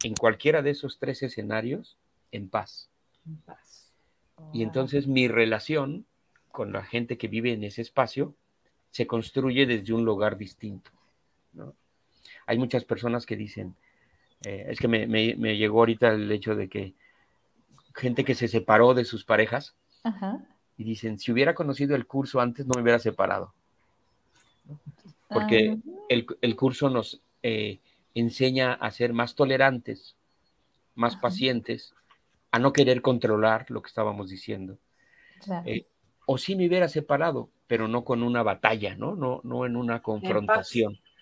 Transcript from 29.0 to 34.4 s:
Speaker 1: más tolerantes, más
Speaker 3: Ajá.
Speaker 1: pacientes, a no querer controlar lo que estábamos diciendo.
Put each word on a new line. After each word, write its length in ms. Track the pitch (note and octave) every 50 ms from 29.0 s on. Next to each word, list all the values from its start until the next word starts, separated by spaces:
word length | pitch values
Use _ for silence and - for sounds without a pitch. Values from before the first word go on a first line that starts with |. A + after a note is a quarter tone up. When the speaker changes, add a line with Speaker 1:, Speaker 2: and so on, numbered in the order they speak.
| A#2+ A#2+ A#2
Speaker 1:
más 220 | A#2 A#2+ A#2+ -
tolerantes, 840 | - D3 C3 C3+ C3 C3+ C3+ C3 B2 - - A2 - - - - _ _ _ _ _ _ _ _ _ _ _ _ _ _ _ _
más 220 | - A#2 A#2+ A2
Speaker 3:
Ajá. 40 | - -
Speaker 1:
pacientes, 720 | A#2+ F#2 - C3 C3 B2+ A#2 G#2+ - A#2 A#2 - - _ _ _ _ _ _ _ _ _ _ _ _ -
a 60 | A#2+
no 140 | B2 C#3 C#3
querer 300 | C#3+ C#3+ C3 B2+ A#2+ -
controlar 680 | C3+ B2+ A#2 - A2 G#2+ G#2+ G#2+ A2 A2 A2+ B2 -
lo 120 | B2 A2 -
que 60 | -
estábamos 420 | - A#2 A2 G#2+ G#2 G2+ G2+ F#2
diciendo. 480 | F#2+ F#2